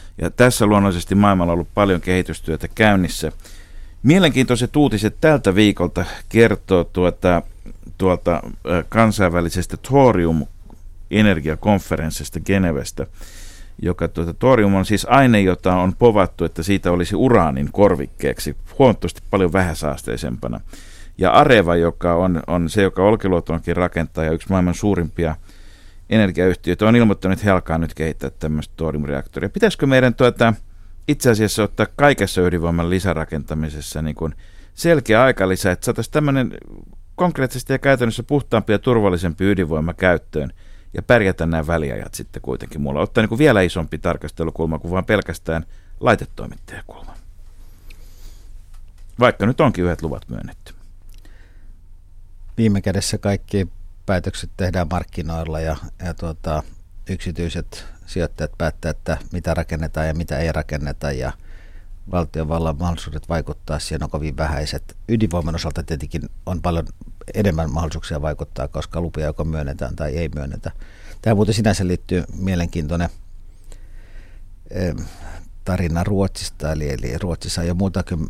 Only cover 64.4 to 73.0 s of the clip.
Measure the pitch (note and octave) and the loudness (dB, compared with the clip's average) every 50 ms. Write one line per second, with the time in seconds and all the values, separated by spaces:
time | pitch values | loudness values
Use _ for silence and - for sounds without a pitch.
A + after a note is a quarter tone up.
64.4 | D#2+ D2+ D2 C#2 D2+ D2 - - - - - - - - A#2 A#2+ G#2+ E2 - F3 | -4 -2 -2 -4 -4 -4 -6 -8 -10 -12 -14 -16 -6 -2 0 0 0 0 0 -2
65.4 | - E2 E2 F2 - D#2+ D2 - D2 - E2+ C#2 D2+ D2 - E2 - - - - | -2 -2 -4 -4 -4 -4 -6 -6 -6 -6 -6 -6 -6 -6 -6 -8 -8 -8 -12 -12
66.4 | - - F#2 E2 D#2 F2 E2+ E2 - - - - - - - - - - - G#2 | -8 -8 -6 -4 -2 -2 -2 -2 -4 -6 -10 -14 -16 -18 -16 -16 -16 -8 -4 0
67.4 | G#2 G2+ D#2+ D#2+ E2 D#2 - E2 E2 D#2 D#2+ D#2 - - D#2+ D2 C#2+ D#2 D2 - | 0 0 0 0 -2 -2 -2 -4 -4 -4 -6 -6 -6 -6 -6 -4 -4 -4 -4 -6
68.4 | D2 - - - C2+ C#2 - D#2 D2 - - E2+ F2 E2 - D#2 D2+ D2+ D#2 - | -8 -10 -8 -8 -8 -6 -6 -8 -8 -6 -6 -6 -6 -4 -4 -4 -4 -4 -4 -4
69.4 | E2 D#2+ D#2+ D#2 D2 C#2 C#2+ - D#2 C2+ - - D#2 D2 C#2 E2 E2+ D2 B1 D2 | -4 -4 -4 -4 -4 -6 -6 -6 -8 -8 -6 -6 -6 -4 -4 -4 -4 -4 -6 -6
70.4 | D2 C#2+ - - - - - - - - - - - - - - - A2+ A2 G2 | -8 -8 -8 -8 -10 -10 -10 -12 -14 -14 -16 -18 -18 -18 -18 -4 0 0 2 4
71.4 | G#2+ F#2+ - A#2+ G#2 A2 F#2 - F#2+ F2+ F2+ - - - F#2 F2+ D#2+ - - F2 | 2 2 2 2 2 2 2 2 0 0 -2 -2 -2 -2 -2 -2 -2 -4 -8 -6
72.4 | F#2+ F#2+ F#2+ F2 E2+ D#2+ - E2+ D#2 D2 E2+ E2+ | -4 -2 -2 -2 -2 -2 -4 -6 -4 -2 -2 -2